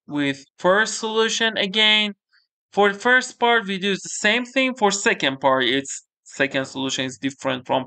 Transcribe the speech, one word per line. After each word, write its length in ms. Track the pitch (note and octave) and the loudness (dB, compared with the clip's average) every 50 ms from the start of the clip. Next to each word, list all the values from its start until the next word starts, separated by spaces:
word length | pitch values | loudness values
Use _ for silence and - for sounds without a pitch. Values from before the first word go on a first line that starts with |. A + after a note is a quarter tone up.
| _ | _
with 380 | - D3 D3 C#3+ C#3 C#3 C#3 - _ _ - | -8 -4 -2 -2 -2 -2 -6 -10 _ _ 0
first 400 | - F3+ F#3+ G#3 A3 G#3+ - - | 2 4 4 4 2 0 -2 -6
solution. 580 | A3+ A3 G#3+ A3 A3 A3+ A3 - A3+ A3+ G#3+ | -6 -2 0 0 0 0 0 -2 -2 -2 -2
Again, 580 | - G#3 G3 F#3+ A3 G#3+ G#3+ G#3+ G#3+ G#3+ G3+ G3+ - _ _ _ _ _ _ _ _ _ _ | -2 -4 -2 0 2 4 4 4 2 2 -2 -6 -10 _ _ _ _ _ _ _ _ _ _
for 200 | - G3 G3+ G3+ | 0 2 2 2
the 60 | G3 G3+ | 2 0
first 400 | - B3 B3+ B3+ B3 - - - | 2 2 4 4 2 -2 -4 0
part, 280 | A#3+ A#3 A#3 A3+ G3 | 2 2 2 2 0
we 120 | F#3+ G3 F#3 | -2 -4 -2
do 160 | F#3 G3+ F#3+ | -2 -2 -2
the 40 | F3+ | -2
same 460 | - - - - - G#3 A3 B3 B3 | -4 -10 -6 -2 0 0 0 0 -2
thing. 300 | A#3+ - C4+ C4 B3+ B3 | -2 -2 0 0 0 0
For 160 | - G#3+ G3 | 0 2 2
second 500 | G3 - - A#3 G3 - D#3+ C#3 C3+ C3+ | 2 2 0 0 0 2 0 -2 -2 0
part, 240 | - C3+ C3 C3 B2+ | 2 2 2 2 2
it's 400 | A2+ C3 C3+ C#3 - - - - _ _ _ _ | 2 0 0 -2 -6 -10 -14 -16 _ _ _ _
second 420 | - - - C#3 C3+ C#3 C3+ C3+ | -12 -4 -2 -2 -2 -2 -4 -4
solution 380 | C3+ - C3+ C3+ C3+ - - C3 | -4 -6 -8 -6 -4 -4 -4 -6
is 140 | C3 B2+ - | -6 -6 -6
different 480 | - C3+ C#3 - - C3+ C3 B2 B2+ | -6 -6 -6 -6 -6 -6 -6 -4 -4
from 200 | - C3 C3 C3 | -4 -4 -4 -4